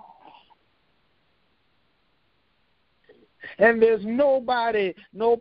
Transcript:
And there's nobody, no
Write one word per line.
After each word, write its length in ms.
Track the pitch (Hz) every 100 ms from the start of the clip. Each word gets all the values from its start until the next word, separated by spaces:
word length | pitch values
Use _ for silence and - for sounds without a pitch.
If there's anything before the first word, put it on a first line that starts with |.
| - - - - _ _ _ _ _ _ _ _ _ _ _ _ _ _ _ _ _ _ _ _ _ _ _ _ _ _ _ - _ _ - -
And 220 | 214 233
there's 240 | 226 220
nobody, 880 | 208 240 285 269 240 247 233 214 196 160 -
no 240 | 185 226 233